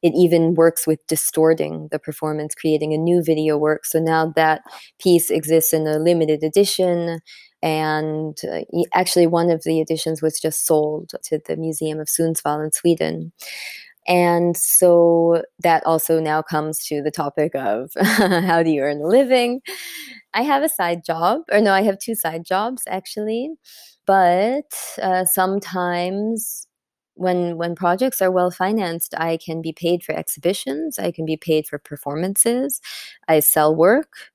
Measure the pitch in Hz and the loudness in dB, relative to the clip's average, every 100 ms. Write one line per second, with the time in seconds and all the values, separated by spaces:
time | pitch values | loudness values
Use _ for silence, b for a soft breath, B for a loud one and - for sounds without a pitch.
0 | 170 151 175 170 165 165 165 165 - 156 | 2 4 4 6 4 4 4 4 -2 -2
1 | - 160 - - 160 165 156 160 156 156 | -2 -4 -2 2 4 4 0 -6 -8 -10
2 | - 147 156 151 151 - 160 156 151 156 | -8 -8 -6 -6 -8 -4 0 0 0 -2
3 | 165 175 160 156 156 151 151 151 - 160 | 2 2 2 0 2 2 0 0 -2 -2
4 | 160 160 160 156 160 156 - B B _ | 2 2 2 2 2 0 -6 B B _
5 | 190 175 - 170 151 160 156 160 156 151 | 4 4 4 -2 2 2 2 0 0 0
6 | 165 170 156 151 156 175 202 - 185 175 | 2 2 2 0 0 2 2 2 0 0
7 | 170 165 B B B B 160 156 156 156 | -2 -8 B B B B -2 -2 0 -2
8 | 156 156 156 147 - 82 - 170 170 - | -2 -4 -6 -8 -8 -8 -6 -4 0 0
9 | 180 180 170 170 175 160 165 160 156 160 | 2 4 4 4 2 0 0 -2 -2 -4
10 | 160 160 156 - 160 - - 156 151 156 | -4 -2 -2 -2 -4 -4 0 2 2 -4
11 | 165 - - 156 - 160 160 156 156 156 | -10 -14 -6 -6 -4 -6 -6 -6 -6 -6
12 | 151 - 165 160 147 151 156 - 170 165 | -6 -2 -2 -2 -2 -4 -4 -2 0 2
13 | 160 160 165 _ B B B B B B | 0 -4 -10 _ B B B B B B
14 | - 180 175 175 175 170 - - 180 175 | 0 2 4 4 2 0 0 4 6 8
15 | 170 165 170 170 - _ 170 165 - 160 | 6 6 4 2 -2 _ 2 2 2 0
16 | - 165 160 156 156 160 156 160 - 147 | 2 0 2 -2 -2 -2 -2 -6 -6 -4
17 | 143 147 147 151 156 143 123 107 135 - | -4 -4 -4 -2 -2 -2 -2 -4 -6 -2
18 | 196 220 196 180 180 165 165 151 139 147 | 0 2 2 2 2 2 2 2 0 -2
19 | 156 233 269 254 240 254 B 381 B B | 2 4 4 2 2 -4 B -14 B B
20 | 269 247 B - 247 269 311 - 175 175 | -18 -20 B -4 0 0 0 -2 -2 -2
21 | - 165 175 262 330 208 208 190 214 196 | -4 0 0 0 0 2 4 4 2 -2
22 | - 220 160 165 170 185 220 254 - 190 | -6 -6 -4 -6 -4 -2 -2 -6 -8 -8
23 | 190 - 214 226 277 320 B B B B | -8 -8 -6 -4 -6 -10 B B B B
24 | - 196 180 180 214 269 - - - - | 2 4 6 4 2 -2 -6 -12 -12 -6
25 | 190 185 185 - 185 196 - 185 180 175 | -2 0 0 0 0 0 -4 -4 -2 -2
26 | 175 196 214 226 - - - _ _ _ | -4 -4 -4 -4 -8 -12 -16 _ _ _
27 | _ - 180 180 175 165 170 170 180 185 | _ -6 -2 0 -2 -4 -6 -2 0 0
28 | 262 - 185 185 180 180 185 220 180 165 | 0 0 0 2 0 0 -2 0 -2 -6
29 | - - 165 165 - 160 165 160 170 175 | -8 -6 -4 -4 -6 -8 -8 -4 -2 -2
30 | - - - - 170 196 - 285 320 254 | -2 -6 -6 -4 -2 -2 -6 -6 -6 -4
31 | 185 165 160 156 - 156 151 147 - 147 | -6 -6 -6 -6 0 -2 -2 -12 -12 -12
32 | - 143 185 196 233 240 277 - B B | -8 -6 -4 -2 -2 0 -4 -8 B B
33 | B B - 156 - - 151 160 170 254 | B B 2 2 4 4 4 6 4 4
34 | 320 - - | 0 -14 -20